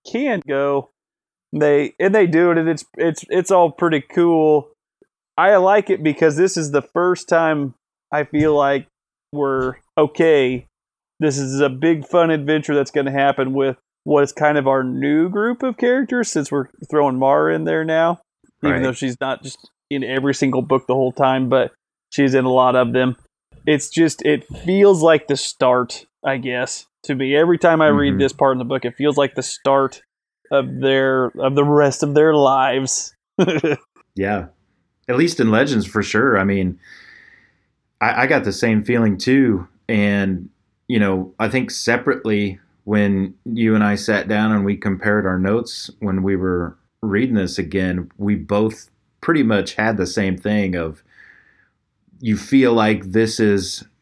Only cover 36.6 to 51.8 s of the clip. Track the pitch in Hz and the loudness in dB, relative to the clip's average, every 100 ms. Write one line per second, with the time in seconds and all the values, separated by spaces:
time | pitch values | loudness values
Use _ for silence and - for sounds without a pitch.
36.6 | 92 - - - - - _ _ _ _ | -2 -6 -16 -20 -20 -20 _ _ _ _
37.6 | _ _ _ _ 110 120 135 143 101 98 | _ _ _ _ -2 0 0 0 0 -2
38.6 | 120 107 104 120 110 92 123 135 127 95 | 0 0 0 0 0 0 0 2 2 0
39.6 | 87 _ - 107 101 101 98 92 92 _ | -6 _ -4 0 0 0 -2 -4 -8 _
40.6 | _ _ - 120 101 95 92 - 110 127 | _ _ -4 0 0 0 -6 -4 -2 -2
41.6 | 110 - - 120 - - 113 104 101 98 | -4 -6 -2 0 -2 -4 -2 -2 -2 -6
42.6 | _ _ 104 104 101 95 95 - 123 117 | _ _ -2 0 2 0 -2 -8 -8 -2
43.6 | 110 110 104 101 - 104 95 107 110 107 | 2 2 2 0 0 -2 0 0 0 0
44.6 | 98 98 104 95 107 104 95 92 95 113 | 0 -2 -4 -4 0 0 0 -2 0 -2
45.6 | 117 - - - 101 95 95 92 92 90 | -4 -12 -16 -10 -4 -2 -2 -2 -2 -4
46.6 | 85 - _ _ 110 101 127 107 90 - | -6 -12 _ _ -4 -2 0 -2 -2 -6
47.6 | 80 95 92 90 87 - 101 98 78 104 | -4 -4 -2 -4 -8 -8 -4 -4 -2 -2
48.6 | 110 110 - _ _ _ - 160 117 101 | -2 -4 -18 _ _ _ -2 0 2 0
49.6 | 95 - 110 104 87 - 98 90 104 104 | -2 -4 -2 -2 -4 -2 -4 -4 -2 -2
50.6 | 95 87 82 78 _ _ - _ _ _ | -2 -4 -8 -12 _ _ -20 _ _ _
51.6 | _ _ | _ _